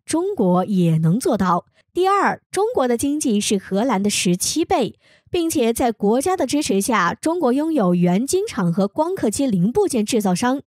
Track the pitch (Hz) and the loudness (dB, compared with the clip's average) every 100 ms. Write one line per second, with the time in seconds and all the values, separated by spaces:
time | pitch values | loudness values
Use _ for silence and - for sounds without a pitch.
0 | - 320 381 392 185 180 185 190 170 160 | -4 -2 -2 0 2 2 0 0 2 2
1 | 160 208 339 240 185 175 - _ _ 349 | 2 0 0 0 0 0 -4 _ _ -2
2 | 370 403 269 - _ 370 440 494 254 233 | 0 2 0 -2 _ -4 -2 0 0 0
3 | 285 302 294 208 - 196 - 196 262 196 | -2 -2 0 0 0 -4 -2 -2 0 0
4 | 202 - 180 180 - 302 339 349 208 - | 0 0 0 0 -2 -2 0 0 -2 -6
5 | _ _ _ 359 330 311 226 233 254 214 | _ _ _ -4 -2 0 0 0 -2 0
6 | 202 240 370 370 269 294 302 196 196 214 | 0 2 0 -2 0 -2 0 0 0 0
7 | 170 - 311 349 262 269 320 302 185 180 | 0 -2 -2 0 0 0 0 0 2 2
8 | 175 180 269 370 440 - 175 165 196 - | 2 2 0 -2 -2 -2 -2 0 -2 0
9 | 320 392 240 208 277 196 190 403 381 247 | -2 -2 -2 0 0 2 2 2 0 0
10 | 214 226 196 180 247 269 - | 0 0 0 0 0 -2 -6